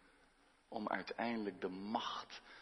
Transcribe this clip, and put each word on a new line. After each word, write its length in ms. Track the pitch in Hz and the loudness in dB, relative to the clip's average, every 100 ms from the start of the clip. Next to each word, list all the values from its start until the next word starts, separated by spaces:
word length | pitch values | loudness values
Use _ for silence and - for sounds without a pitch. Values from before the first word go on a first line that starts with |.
| - - - - - - - | -20 -20 -20 -20 -20 -20 -6
om 200 | 117 104 | -2 2
uiteindelijk 720 | - 90 - 117 117 101 90 | 2 0 0 2 2 0 0
de 80 | 92 | -2
macht 720 | 95 101 117 - - - - - - | -2 0 2 2 -2 -4 -10 -12 -16